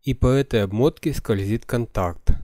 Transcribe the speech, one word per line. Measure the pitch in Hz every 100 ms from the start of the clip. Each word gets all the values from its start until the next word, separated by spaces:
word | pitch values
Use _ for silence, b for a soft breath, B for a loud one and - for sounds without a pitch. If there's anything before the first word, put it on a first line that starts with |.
и | -
по | 123 123
этой | 135 135 113
обмотке | 101 104 147 - 160
скользит | 139 - 101 98 113
контакт | - 120 117 - 87 85 - -